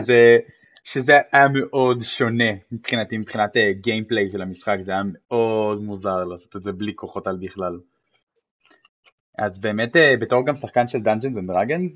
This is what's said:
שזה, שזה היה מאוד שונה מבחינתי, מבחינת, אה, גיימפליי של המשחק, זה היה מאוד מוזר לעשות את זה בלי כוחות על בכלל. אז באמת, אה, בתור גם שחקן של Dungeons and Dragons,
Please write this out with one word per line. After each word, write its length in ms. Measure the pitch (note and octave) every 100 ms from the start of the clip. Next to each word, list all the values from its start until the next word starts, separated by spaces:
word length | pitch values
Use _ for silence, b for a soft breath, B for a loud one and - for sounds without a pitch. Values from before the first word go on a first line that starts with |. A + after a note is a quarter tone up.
שזה, 360 | A2 A#2+ A#2 A#2 - b b b
שזה 280 | - C#3 B2+ C#3+ -
היה 140 | C#3 C#3
מאוד 460 | C#3 - C#3 C3 B2
שונה 520 | A2+ - A#2+ A#2 A#2 G2+ -
מבחינתי, 460 | A2+ - A#2+ G#2+ A2
מבחינת, 380 | G#2 A2+ G#2 A#2+
אה, 160 | G#2 F#2+
גיימפליי 500 | G#2+ A2 G#2+ A2 G2+
של 120 | G2
המשחק, 340 | F#2 F2+ - G2+
זה 120 | F#2
היה 100 | F#2+
מאוד 760 | G2 F2+ _ A#2+ A2+ A2 G#2+ G#2
מוזר 420 | G#2 G2+ G2 F#2
לעשות 320 | F2+ F2 - G2+
את 60 |
זה 100 | G2
בלי 200 | F#2 G#2 G#2+
כוחות 300 | F#2+ G2+ G2
על 100 | F#2+
בכלל. 380 | F#2 G2+ F#2 F2 - _ _ _ _ _ _ _ _ _ _ _ _ _ _ -
אז 200 | G#2 F#2
באמת, 360 | G#2+ G#2 A#2+ E3+
אה, 180 | D3+ B2+
בתור 260 | A2 B2 B2+
גם 80 |
שחקן 340 | C3 A2+ A#2+ A#2+
של 100 | B2+
Dungeons 380 | A2 A2 C3 A2+
and 160 | F#2
Dragons, 340 | F2+ A2 E3 F3+